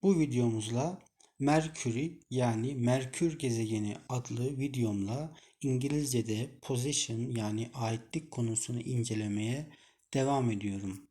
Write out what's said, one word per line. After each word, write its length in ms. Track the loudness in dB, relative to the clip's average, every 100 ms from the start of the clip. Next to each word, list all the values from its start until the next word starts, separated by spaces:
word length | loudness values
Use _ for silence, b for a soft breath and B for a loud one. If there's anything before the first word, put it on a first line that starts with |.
Bu 160 | 6 6
videomuzla 800 | 4 4 4 2 -2 0 -2 -4 -14 _ b _
Merkür'ü, 800 | 4 4 4 -4 -2 0 -2 -6 _
yani 440 | 0 2 2 -2
Merkür 640 | 0 4 4 2 0 0 2
gezegeni 580 | 0 0 0 0 -2 -6 -4
adlı 500 | -6 -4 -2 -2 -2
videomla 800 | -4 0 0 2 -2 -2 -6 B B B
İngilizce'de 880 | 0 0 2 0 2 0 0 -2 -2 -8
position, 560 | -4 -2 0 -2 -2 -2
yani 520 | -2 -2 -2 -2 -4
aitlik 560 | -4 -2 -2 -4 -8 -8
konusunu 500 | -4 -2 -2 -4 -6
incelemeye 920 | -2 -2 -2 -2 -2 -2 -2 -4 -6 B B B _
devam 360 | 0 2 2 2
ediyorum. 560 | 0 -2 -4 -6 -8 -12